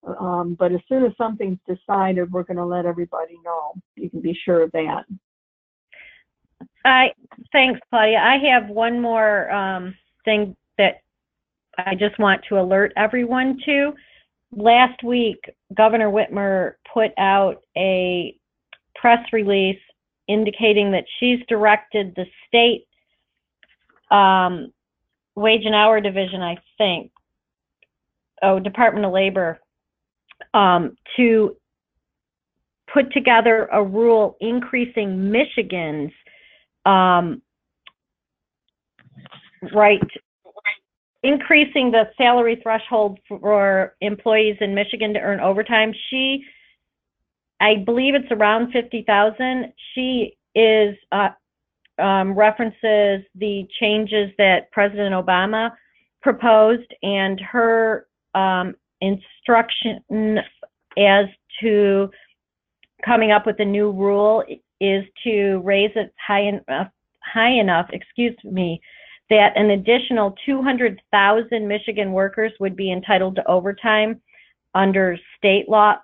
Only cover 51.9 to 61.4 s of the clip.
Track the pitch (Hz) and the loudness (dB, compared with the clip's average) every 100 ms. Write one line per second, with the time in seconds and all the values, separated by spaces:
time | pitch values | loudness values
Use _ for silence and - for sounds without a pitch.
51.9 | - 196 196 190 196 214 214 226 - 226 | -4 0 0 0 2 2 2 -6 -4 0
52.9 | 214 202 196 196 185 208 202 185 - 220 | 2 2 0 -8 -8 -6 -6 -10 -4 -2
53.9 | 214 214 214 202 196 196 180 - - 202 | -2 -2 -4 -4 0 2 2 0 -2 -2
54.9 | 202 202 190 185 180 190 220 226 233 _ | 0 -4 -2 0 0 0 -2 -4 -8 _
55.9 | _ _ _ - - 240 220 214 240 240 | _ _ _ -2 0 4 6 6 2 -4
56.9 | - 196 196 190 190 190 247 226 226 226 | -10 -4 -2 -2 -4 -6 -2 2 2 0
57.9 | 220 - _ _ - 190 185 185 - _ | -2 -8 _ _ -2 0 -2 -4 -10 _
58.9 | _ 190 196 - - - 233 233 - 233 | _ -4 -4 -8 -16 0 0 2 -4 -6
59.9 | - _ 214 214 214 - _ - _ _ | -8 _ -4 -2 -2 -4 _ -20 _ _
60.9 | - 202 196 196 _ | 0 4 4 2 _